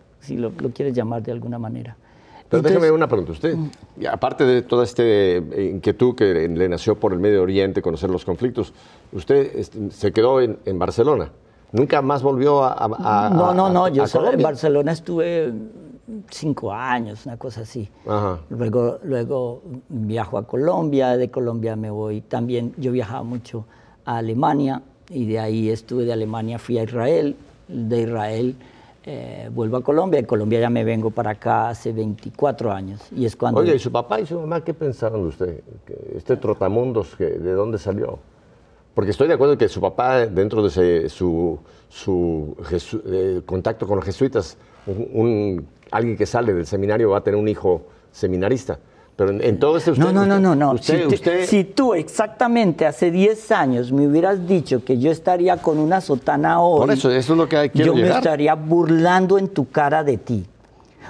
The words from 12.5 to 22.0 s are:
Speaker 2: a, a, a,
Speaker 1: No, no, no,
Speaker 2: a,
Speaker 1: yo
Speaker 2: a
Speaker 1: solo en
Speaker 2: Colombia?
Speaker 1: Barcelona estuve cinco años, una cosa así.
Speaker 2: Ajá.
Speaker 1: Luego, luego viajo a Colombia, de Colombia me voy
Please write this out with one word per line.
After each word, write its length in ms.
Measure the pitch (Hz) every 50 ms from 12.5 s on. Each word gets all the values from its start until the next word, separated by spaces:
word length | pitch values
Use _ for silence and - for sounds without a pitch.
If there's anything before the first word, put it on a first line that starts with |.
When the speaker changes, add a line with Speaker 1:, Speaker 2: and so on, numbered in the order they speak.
| 147 143 135
Speaker 2:
a, 80 | 127 -
a, 520 | - - 107 113 - 185 - - 202 -
a, 40 | -
Speaker 1:
No, 240 | 190 165 175 180 180
no, 160 | 180 190 190
no, 160 | 180 175 185
Speaker 2:
a, 40 | 185
Speaker 1:
yo 140 | 147 135 -
Speaker 2:
a 40 | -
Speaker 1:
solo 180 | - - -
en 40 | 240
Speaker 2:
Colombia? 180 | - 165 156 156
Speaker 1:
Barcelona 440 | 143 123 160 156 143 147 143 151 170
estuve 580 | 160 - - 175 165 165 170 170 165 156 131 113 107 110 - - - - 147 - - _ - 220 208 - -
cinco 400 | - - 151 156 135 - - 104
años, 540 | 101 113 127 131 123 120 117 104 107 107 -
una 100 | 135 120
cosa 260 | 117 - 135 110 117
así. 280 | 110 113 - 123 104 101 - - - -
Speaker 2:
Ajá. 320 | 107 104 104 98 90 82 78 -
Speaker 1:
Luego, 500 | 104 117 120 110 104 123 120 120 - - -
luego 580 | 165 131 120 117 123 139 127 123 120 120 - - 180 127 127 - -
viajo 480 | - 117 110 104 110 113 107 - - 110
a 100 | 113 -
Colombia, 680 | - 123 143 165 185 185 165 151 143 135 131 127 123 127
de 120 | 127 120
Colombia 460 | - 135 123 120 117 117 110 113 110
me 140 | 107 107 107
voy 300 | 104 107